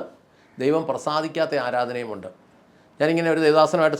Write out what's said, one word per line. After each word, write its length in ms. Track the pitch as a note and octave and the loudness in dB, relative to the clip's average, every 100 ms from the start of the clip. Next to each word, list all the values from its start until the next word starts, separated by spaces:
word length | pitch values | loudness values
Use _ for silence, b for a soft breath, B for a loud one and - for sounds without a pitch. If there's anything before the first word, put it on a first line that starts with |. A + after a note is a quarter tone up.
| - - _ b b - | -4 -14 _ b b -4
ദൈവം 200 | C3 D#3+ - | 0 0 -2
പ്രസാദിക്കാത്ത 640 | B2 D#3 D3+ D#3 D#3+ D#3+ D3 | -6 -4 -4 -4 -4 -2 -2
ആരാധനയുമുണ്ട്. 640 | B2 B2 B2 B2 A#2 G2 F2+ - _ b b b b _ | -2 -2 -4 -6 -8 -10 -14 -18 _ b b b b _
ഞാനിങ്ങനെ 280 | D3+ E3 E3 | 0 2 2
ഒരു 60 | D#3+ D#3 | 2 4
ദേവദാസനുമായിട്ട് 520 | D3+ D#3 F3 D#3 | 6 4 4 2